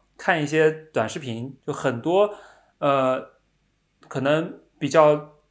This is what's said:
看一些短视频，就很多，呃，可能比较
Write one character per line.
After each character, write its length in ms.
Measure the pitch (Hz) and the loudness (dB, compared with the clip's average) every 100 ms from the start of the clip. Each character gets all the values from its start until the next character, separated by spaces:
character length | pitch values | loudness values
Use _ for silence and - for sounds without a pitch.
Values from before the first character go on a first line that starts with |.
| _ - | _ -8
看 280 | - 170 | -2 -2
一 20 | 147 | 0
些 240 | 156 156 156 - | 2 2 2 -6
短 160 | 127 110 | -4 -4
视 80 | 170 | -6
频， 380 | 131 113 131 - - | -10 -10 -10 -12 -10
就 80 | |
很 260 | 139 139 117 | -4 -4 -4
多， 360 | 143 190 208 - - _ _ - | 0 2 0 -2 -20 _ _ -6
呃， 540 | 147 139 131 131 - _ _ _ _ _ _ _ - | -2 0 0 -2 -6 _ _ _ _ _ _ _ -12
可 120 | 139 | -4
能 380 | 135 156 180 - _ - | 0 0 -2 -10 _ -8
比 100 | 143 | 0
较 460 | 165 151 147 151 _ _ | 4 6 4 -2 _ _